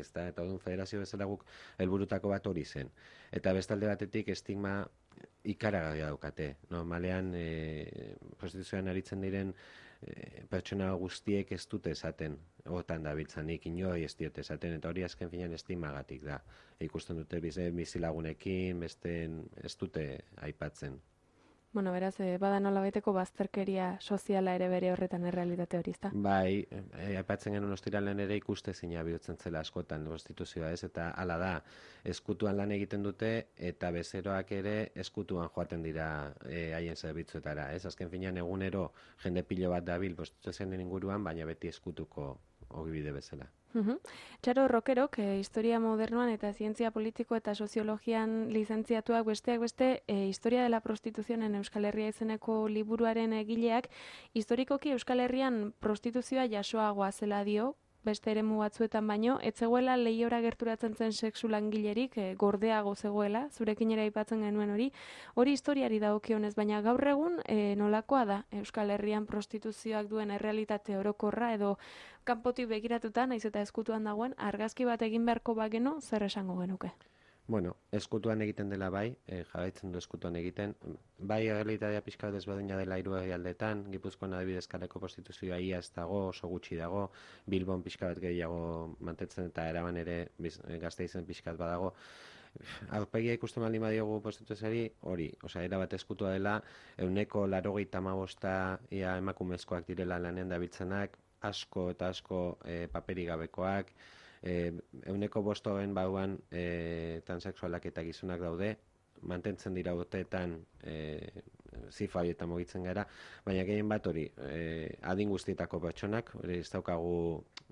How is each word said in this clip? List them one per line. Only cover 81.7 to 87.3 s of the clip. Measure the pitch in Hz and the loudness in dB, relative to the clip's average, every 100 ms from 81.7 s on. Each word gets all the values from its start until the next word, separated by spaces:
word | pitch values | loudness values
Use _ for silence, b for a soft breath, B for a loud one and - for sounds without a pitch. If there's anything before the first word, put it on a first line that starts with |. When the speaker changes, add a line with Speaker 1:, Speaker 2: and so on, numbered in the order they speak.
| 107 104 104 104 | 0 0 -2 -4
Speaker 1:
pixka | - 107 | -6 -4
bat | 101 | -4
desberdina | 90 98 98 95 | -4 -4 -2 -2
dela | 92 92 | 0 -2
hiru | 95 95 | -2 -2
herrialdetan, | 92 90 90 87 107 104 101 | -2 -4 -4 -2 -2 -2 -4
Gipuzkoan | 95 98 - 95 90 | -6 -8 -6 -4 -2
adibidez | 92 92 - | -2 -4 -4
kaleko | 87 90 92 | -8 -8 -8
prostituzioa | 92 - 85 - 92 87 | -10 -10 -16 -8 -4 -2
ia | 92 90 | 0 -2
ez | - - | -4 -6
dago, | 85 101 95 | -2 0 0
oso | - 85 | -4 -6
gutxi | 87 - 82 | -6 -6 -6
dago, | 82 98 98 B B | -2 -2 -4 B B